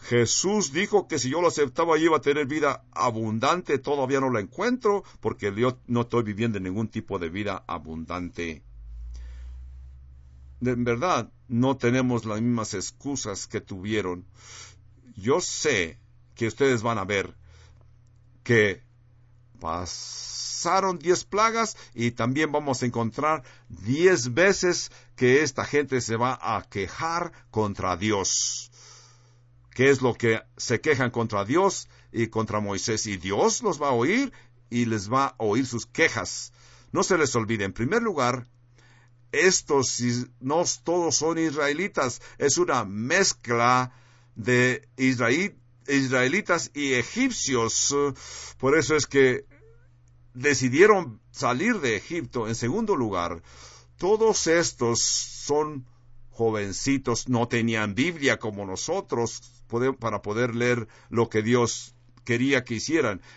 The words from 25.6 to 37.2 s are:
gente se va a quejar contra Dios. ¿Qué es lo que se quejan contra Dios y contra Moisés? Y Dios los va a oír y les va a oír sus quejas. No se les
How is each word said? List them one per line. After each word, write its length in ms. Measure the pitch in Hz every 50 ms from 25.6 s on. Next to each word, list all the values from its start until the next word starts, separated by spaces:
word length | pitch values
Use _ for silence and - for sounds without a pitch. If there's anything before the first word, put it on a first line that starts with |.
| 101
gente 340 | - - 143 147 135 135 127
se 160 | 113 107 113
va 240 | 110 120 127 131 -
a 200 | 78 95 113 98 - -
quejar 640 | - 104 95 85 - - 165 165 165 170 170 165 - - - -
contra 480 | - 110 107 104 98 - 92 92 92 -
Dios. 760 | 98 110 107 98 92 - - - - - - - - - - - - - - - - - - _ _ _ _ _ _ _ _ - _ _
¿Qué 180 | - - 131 139
es 120 | 139 123
lo 120 | 127 123 110
que 280 | - - 117 110 107 - - _ -
se 220 | - - 120 107
quejan 320 | - 156 151 117 131 120
contra 320 | - 120 117 113 107 101 101
Dios 460 | 98 131 170 196 196 185 - - - - - - _
y 160 | - 107 113 110
contra 320 | - 110 110 107 98 107
Moisés? 480 | 107 101 101 95 - 120 110 107 - 107
Y 100 | 101 92
Dios 440 | 80 95 98 110 165 226 214 -
los 200 | 254 208 165 143
va 80 | 147 143
a 40 | 131
oír 380 | 117 117 151 202 240 277 262 - - - - _ _ _ _
y 160 | 117 120 120
les 260 | 113 113 107 92 104
va 140 | 120 135 135
a 100 | 135 - -
oír 260 | 113 107 101 120 139
sus 200 | 123 123 117 -
quejas. 680 | - - - 160 156 - 120 92 - - - - - - _ - - - - - -
No 120 | - 156 196
se 140 | - 190
les 180 | 170